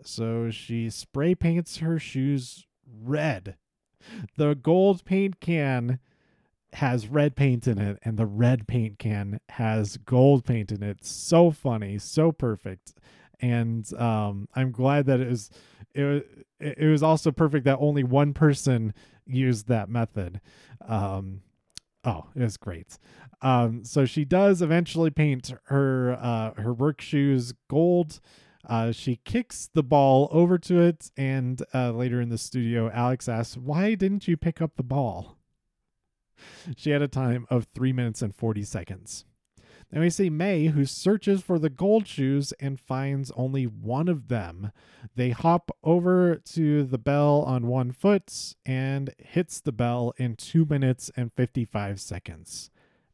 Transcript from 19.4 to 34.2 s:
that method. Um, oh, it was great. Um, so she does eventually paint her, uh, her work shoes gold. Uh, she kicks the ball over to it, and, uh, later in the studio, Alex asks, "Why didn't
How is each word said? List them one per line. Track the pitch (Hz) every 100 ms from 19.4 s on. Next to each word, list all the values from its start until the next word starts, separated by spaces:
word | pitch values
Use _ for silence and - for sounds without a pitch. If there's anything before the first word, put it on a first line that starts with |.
| 131 110 107
that | 113 95
method. | 117 117 107 87 95 - - - - -
Um, | 107 98 95 95 95 - _ _ - - _
oh, | 127 82 - 139
it |
was | 117 92
great. | - 85 - - _ - - -
Um, | 131 127 117 117
so | 117 147 131
she | 160 139
does | 180 202 180
eventually | 160 170 170 165 160
paint | 151 151 131 131 123 -
her, | 139 135 131 123 123
uh, | 120 113 110 -
her | 110
work | 117 147 143
shoes | - 143 139 131 120 - -
gold. | 147 170 175 156 - _ _ _ _
Uh, | - 117 113
she | 113 131 120 -
kicks | 240 - - -
the | 160
ball | 127 147 139 131 147
over | 156 175 180
to | - 175
it, | 170 165 - -
and, | 135 135 123 127 -
uh, | 131 123
later | 113 123 123
in | 120
the | 113
studio, | - 127 117 117 113
Alex | 110 123 127 -
asks, | 113 117 123
"Why | 127 156 208 208
didn't | 190 202